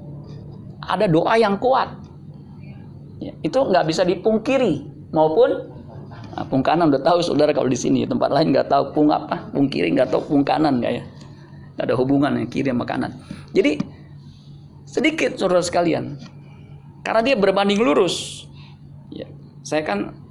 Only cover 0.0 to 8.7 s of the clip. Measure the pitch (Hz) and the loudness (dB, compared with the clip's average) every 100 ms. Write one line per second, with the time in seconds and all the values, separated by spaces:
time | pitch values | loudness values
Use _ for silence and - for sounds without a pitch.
0 | 147 - - - - - - - - 185 | -16 -16 -16 -18 -16 -16 -16 -12 -4 2
1 | 202 156 - 226 214 - 247 262 196 - | 4 4 4 4 4 2 2 2 0 -6
2 | - - - - - - - - - - | -18 -18 -20 -18 -18 -18 -18 -18 -18 -18
3 | - - - - 160 254 277 180 156 160 | -18 -14 -14 -6 -2 0 4 2 2 0
4 | 180 185 220 220 220 269 240 151 - - | 0 0 0 0 2 2 2 0 -6 -16
5 | - 160 156 160 269 - - - - - | -4 2 4 6 4 2 -6 -14 -16 -16
6 | - - - - - 135 131 156 165 139 | -16 -16 -12 -10 -2 0 2 4 4 4
7 | 160 175 160 139 147 143 127 123 135 135 | 4 2 2 2 4 4 2 0 0 0
8 | 120 120 120 135 160 131 - | 0 0 0 2 2 2 2